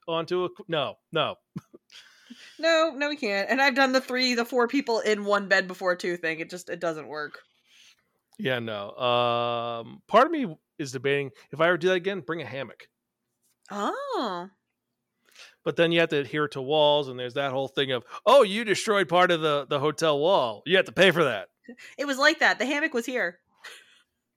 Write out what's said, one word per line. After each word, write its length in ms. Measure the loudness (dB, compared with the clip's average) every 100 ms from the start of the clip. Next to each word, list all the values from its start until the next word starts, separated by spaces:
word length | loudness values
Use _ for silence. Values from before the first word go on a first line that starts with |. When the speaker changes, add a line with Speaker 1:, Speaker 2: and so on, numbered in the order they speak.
| -6
Speaker 1:
onto 400 | -4 -2 -2 -2
a, 20 | -6 -6
no, 280 | -4 -4 -6 _
no. 240 | -2 -2 -4 _ -18
<laughs> 220 | -18 -20 _ -20 -20 _ _ -20 -20 -4
Speaker 2:
No, 320 | 2 2 2
no, 140 | 0 -4
we 80 | -2
can't. 320 | -2 -2 0
And 120 | 2
I've 120 | 2 4
done 160 | 2
the 80 | 2
three, 340 | -2 -2 0
the 100 | 0
four 220 | 0 0 0
people 300 | 0 0 -2
in 240 | 0 0
one 240 | 0 0 2
bed 200 | 2 0
before 260 | -4 -2 -2
too 200 | -4 -4
thing. 240 | -4 -6
It 100 | -8
just, 180 | -12 -12
it 120 | -6
doesn't 260 | -6 -6 -10
work. 340 | -12 -12 -14 _ _ _ _ -20 _ _ _ _ -8
Speaker 1:
Yeah, 220 | -4 -4
no. 300 | -4 -8 -10 -2
Um, 1080 | 2 2 2 0 0 -4 -6 -8 -12 -18 _
part 200 | 6 6
of 60 |
me 240 | 2 -4 -8 _ -10
is 140 | -8
debating, 400 | -4 -2 0 -2 -10 _
if 100 | 0
I 80 | 2
ever 80 | 4
do 120 | 2
that 60 |
again, 260 | 0 -2 -6
bring 200 | -8 -10
a 40 | -8
hammock. 420 | -10 -12 -14 -20 _ _ _ _ _ _ _ _
Speaker 2:
Oh. 800 | -4 -4 -4 -6 -6 -4 -6 -10 _ _ _ _ _ _ _ _ -20 -20 _
Speaker 1:
But 120 | -6 0
then 160 | 2
you 80 | 2
have 80 | 2
to 80 | 0
adhere 300 | -2 -2 -4
to 140 | -4
walls, 460 | -2 2 4 4 -2
and 100 | -8
there's 160 | -8
that 180 | -6 -4
whole 160 | -4 -4
thing 220 | -2 -2
of, 120 | -2 -6 -2
"Oh, 180 | 6 6
you 220 | 6 2
destroyed 440 | -2 -2 2 0 2
part 220 | 4 4
of 100 | 4
the, 260 | 2 0 0
the 120 | -2
hotel 380 | -2 0 0 2
wall. 440 | 2 2 2 -4 0
You 100 | 2
have 100 | 2
to 60 |
pay 180 | 4 4
for 140 | 6
that." 240 | 2 0 -8 _ -20 -20 -20 -8
Speaker 2:
It 80 | -4
was 120 | 2
like 200 | 2 4
that. 200 | 2 2
The 80 | -2
hammock 280 | -2 -2
was 120 | -2 -4
here. 340 | -4 -4 -6 _ _ -20 -20 -20 _ _ _ _